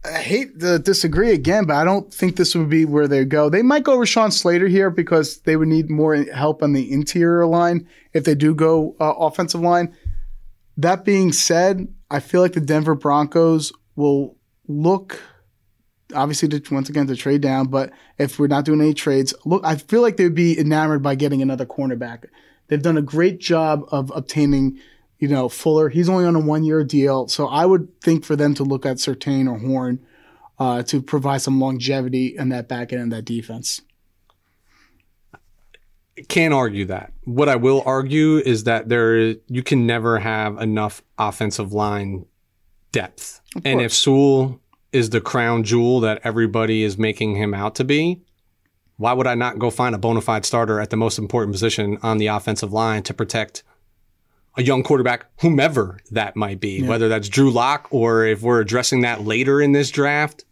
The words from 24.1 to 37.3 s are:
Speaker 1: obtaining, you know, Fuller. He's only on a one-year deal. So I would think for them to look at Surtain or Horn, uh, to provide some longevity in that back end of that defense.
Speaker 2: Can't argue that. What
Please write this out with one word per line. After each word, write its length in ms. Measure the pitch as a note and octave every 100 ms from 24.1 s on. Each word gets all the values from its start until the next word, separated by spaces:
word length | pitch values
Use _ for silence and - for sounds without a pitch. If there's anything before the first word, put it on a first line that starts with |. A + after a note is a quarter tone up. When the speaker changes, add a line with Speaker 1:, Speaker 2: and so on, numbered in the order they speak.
Speaker 1:
obtaining, 640 | D#3 C#3 D3+ C#3+ C#3 C3+ C3+ - _ _ _
you 80 | C#3+
know, 220 | C#3 B2+
Fuller. 400 | - D#3+ D#3 D#3
He's 200 | D3+ F3
only 160 | F#3
on 100 | F3
a 40 | E3
one-year 440 | D3+ D#3 D#3 D#3
deal. 440 | C#3 D3 C3+ C3+ B2
So 200 | - C#3
I 180 | C#3+
would 340 | F3+ F#3 - _
think 220 | - E3
for 120 | -
them 180 | D3 D3
to 100 | C#3
look 220 | C#3 C3+
at 120 | C3+ B2+
Surtain 520 | - B2+ C#3+ C3+ C3
or 60 | A#2
Horn, 480 | B2 C3 B2+ B2+ _ _ _ _ - _
uh, 240 | C3 B2
to 180 | A#2+ C#3+
provide 400 | C#3 D3 C#3 C3+
some 180 | - C3+
longevity 760 | C3 C3 B2 C3+ B2+ C3 B2+ -
in 120 | C3
that 180 | B2 A#2
back 260 | B2 A#2+
end 80 | B2
of 80 | A#2
that 160 | A2+
defense. 560 | A#2 A#2 A2 A#2 - - _ _ _ _ _ _ _ _ _ _ _ _ _ _ _ - _ _ _ _ _ _ _ - -
Speaker 2:
Can't 260 | F3+ E3
argue 320 | C#3 A#2+ G2+
that. 280 | F#2+ F#2+ - -
What 240 | -